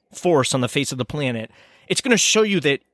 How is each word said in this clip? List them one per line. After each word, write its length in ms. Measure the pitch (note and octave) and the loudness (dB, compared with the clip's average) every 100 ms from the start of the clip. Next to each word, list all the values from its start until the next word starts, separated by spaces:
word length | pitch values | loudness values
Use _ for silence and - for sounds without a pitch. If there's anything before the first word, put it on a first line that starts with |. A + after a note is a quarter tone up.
| _ | _
force 420 | - F3+ D#3+ D#3+ | -4 2 2 2
on 60 | C3+ | 0
the 80 | B2 | -2
face 240 | D3 C3+ | -2 -4
of 60 | C3 | -4
the 60 | |
planet, 460 | B2+ D3+ C#3 A#2 A2 _ _ _ - | -6 -6 -4 -6 -8 _ _ _ -6
it's 120 | F3+ | -4
gonna 160 | C4 A3+ | 2 2
show 260 | - A3 | 2 2
you 180 | A3 F#3+ | 2 2
that 200 | D3 C#3 _ | 0 0 _